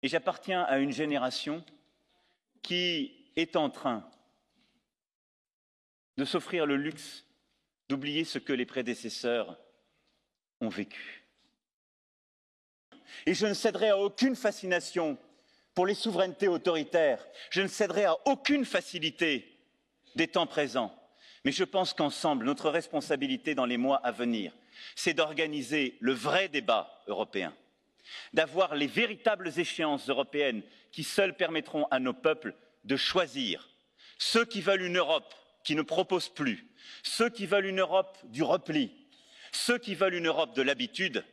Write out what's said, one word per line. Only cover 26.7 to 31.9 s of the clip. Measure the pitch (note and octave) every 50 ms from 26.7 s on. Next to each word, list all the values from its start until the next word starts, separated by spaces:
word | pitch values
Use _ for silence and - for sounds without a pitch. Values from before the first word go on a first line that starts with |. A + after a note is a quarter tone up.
| A#2 G#2+ F2+ - - - _
européen, | - G#2 F2+ G#2+ - - G2+ F#2 D#2+ D2 - _ _ _ _ _ _ _ _ _ - - - - - -
d'avoir | D#3+ D#3+ D#3 - F3 F#3+ E3 D3+
les | C#3+ D3
véritables | C3+ - F3+ A#3 A#3 G#3+ - - A3+ G#3+ - F3+ F3 C#3 D#3+
échéances | F3 - - - E3 D#3 C#3+ C3+ - -
européennes | C3+ B2 C#3 - - D3 D3 C3+ A#2+ G#2+ G2+ - - - - _ -
qui | - D#3
seules | - - - G3 F#3+ D#3+
permettront | - F#3 E3 E3 D#3 - - - D#3 D3 -